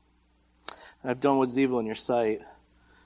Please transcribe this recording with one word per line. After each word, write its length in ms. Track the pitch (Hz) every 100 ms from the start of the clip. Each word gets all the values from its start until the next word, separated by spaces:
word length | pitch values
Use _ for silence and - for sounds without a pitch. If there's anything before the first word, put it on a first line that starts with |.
| _ _ _ _ _ _ - - - -
I've 160 | 131 127
done 200 | 139 135
what 100 | 127
is 100 | 123
evil 220 | 135 123
in 60 | 110
your 100 | 110
sight, 460 | - 120 110 107 - - _ _ _ _